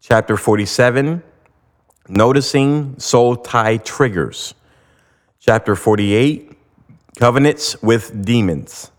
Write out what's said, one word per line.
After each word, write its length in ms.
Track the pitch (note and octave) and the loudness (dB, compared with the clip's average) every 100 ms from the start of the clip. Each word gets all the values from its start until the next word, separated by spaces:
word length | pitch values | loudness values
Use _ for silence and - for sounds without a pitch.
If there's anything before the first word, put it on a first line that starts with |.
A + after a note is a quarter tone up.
Chapter 360 | - A#2 G#2+ G#2+ | 2 0 2 -2
forty-seven, 840 | - G#2+ G2+ - B2 B2 C#3 E3+ - _ _ _ _ _ _ _ _ | 0 0 0 2 2 2 -2 -4 -10 _ _ _ _ _ _ _ _
noticing 880 | F#2+ A2+ C3+ C3+ C#3+ C#3 D3 C#3+ C3 | 2 4 2 0 0 0 0 -4 -10
soul 380 | - B2 A#2+ A#2+ | -2 2 2 0
tie 400 | - A#2+ A2 A2+ | -4 -2 0 -2
triggers. 800 | - - C3+ F#2 B1+ - - - _ _ _ _ _ _ _ _ | -6 -2 -2 0 -6 -8 -16 -18 _ _ _ _ _ _ _ _
Chapter 380 | - A2 - G2+ | 0 0 0 -2
forty-eight, 800 | - G#2+ G2+ G#2 C3+ D#3 - _ _ _ _ - _ - | 0 0 2 0 0 -2 -12 _ _ _ _ -20 _ 0
covenants 640 | A#2+ B2 C#3+ - - - | 2 4 2 0 -6 -4
with 420 | A2 A#2 - A2 | 0 0 0 -10
demons. 680 | G2 A#2+ G2+ D#2 - - - | -2 0 0 -4 -8 -20 -20